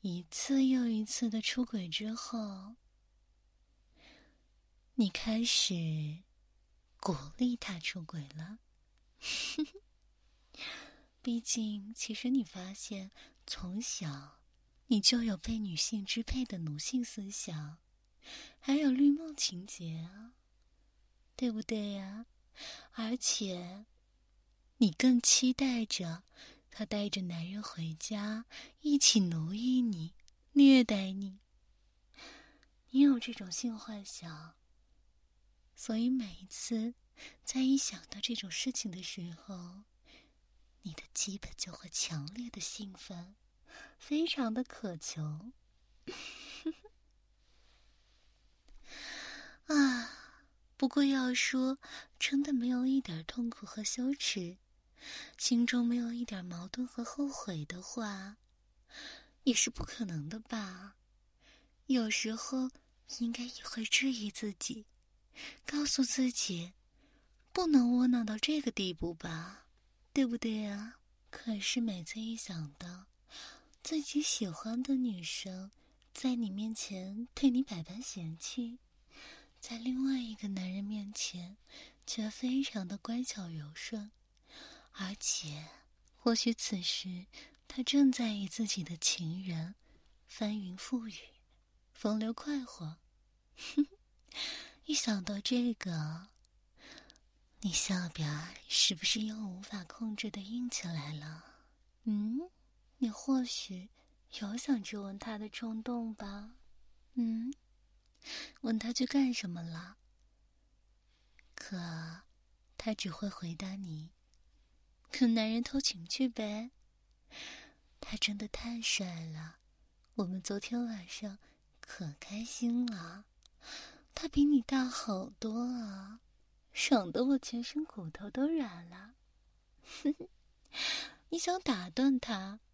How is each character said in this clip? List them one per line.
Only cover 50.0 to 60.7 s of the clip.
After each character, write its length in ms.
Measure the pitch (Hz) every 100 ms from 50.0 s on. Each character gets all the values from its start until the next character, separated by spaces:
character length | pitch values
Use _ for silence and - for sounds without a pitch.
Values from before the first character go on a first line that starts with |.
| 233 - - - - _ _ -
不 100 | 269
过 160 | 285
要 300 | 277 269 254
说 440 | 247 - 262 262 269 - - - -
真 240 | - 277
的 120 | 285
没 160 | 262 240
有 160 | 247 262
一 160 | 269
点 240 | 190 160 160
痛 240 | - 233
苦 160 | - 202
和 180 | 220
羞 300 | 208 - 254 285
耻， 420 | - 202 175 185 _ _ _ - - - - -
心 300 | - 240 240
中 180 | 247 240
没 120 | 240
有 160 | 233
一 100 | 240
点 220 | 240 196 180
矛 240 | 170 185
盾 180 | 247 247
和 160 | -
后 240 | 240 - 285
悔 380 | - - 160 147
的 160 | 180
话， 560 | - 240 208 196 190 214 _ _ _ _ _ - - - - _
也 100 | 269
是 160 | 226 233
不 140 | -
可 220 | - - 196
能 240 | 160 147
的 100 | 220
吧。 560 | - 220 190